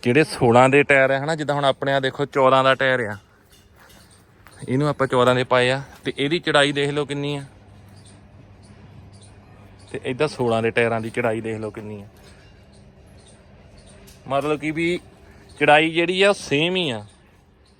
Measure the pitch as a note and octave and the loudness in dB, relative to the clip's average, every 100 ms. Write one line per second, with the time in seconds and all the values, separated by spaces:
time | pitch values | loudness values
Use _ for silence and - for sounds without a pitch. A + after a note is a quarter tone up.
0 | B2 B2 D#3 - B2+ A#2 C3 C#3 C#3 C#3 | 2 2 0 0 4 6 6 4 4 4
1 | C3+ C3+ C#3+ D#3+ C#3 C#3+ C#3+ C3 C#3 C#3 | 4 0 -2 -4 -4 -2 0 -2 -2 -2
2 | C3 - C#3 C#3+ C3 C3 C3 C3 C3+ B2+ | -2 -6 -6 2 4 4 4 2 0 -2
3 | A2 G2+ _ _ _ _ _ _ - - | -4 -10 _ _ _ _ _ _ -20 -20
4 | - _ _ _ - - - B2+ D3 C#3 | -20 _ _ _ -20 -20 -6 -2 -2 -2
5 | C3+ C3 B2 B2+ B2+ B2+ B2 C3+ C3+ - | -2 2 2 2 2 2 2 -2 -6 -10
6 | - - C#3+ E3+ D#3+ D3 C#3+ C#3+ C#3+ C#3+ | -10 -4 -4 -2 0 2 2 0 -4 -4
7 | C#3+ C#3+ C#3+ C#3+ C#3 - - - - - | -6 -6 -6 -8 -10 -20 -20 -20 -20 -20
8 | - - - - - - - - - - | -20 -20 -20 -20 -20 -20 -20 -20 -20 -20
9 | - - - - - - - - - C3 | -20 -20 -20 -20 -20 -20 -20 -20 -16 -12
10 | - B2+ D3 - B2 A2+ A2+ A2 A#2 A2+ | -8 -4 -4 -2 -2 0 0 0 0 -2
11 | A2+ G#2+ A#2 A2+ A2+ A2 A2 G#2 G#2 G#2 | -6 -4 -2 -4 -6 -8 -10 -12 -14 -16
12 | G2+ - - - - - - - - - | -18 -20 -20 -20 -20 -20 -20 -20 -20 -20
13 | - - - - - - - - - - | -20 -20 -20 -20 -20 -20 -20 -20 -20 -20
14 | - - - C#3 C#3+ D3+ D3+ D#3 E3+ F3+ | -20 -20 -6 -4 -2 -4 -6 -4 -4 -4
15 | - - - - - - D3 D3+ D#3+ E3 | -8 -20 -20 -20 -20 -2 4 6 4 0
16 | E3+ F#3 G3 G3 - C#3+ E3 F#3 E3 A2 | -2 2 2 2 -2 -2 0 -2 -4 -6
17 | G#2+ - _ _ _ _ _ | -12 -20 _ _ _ _ _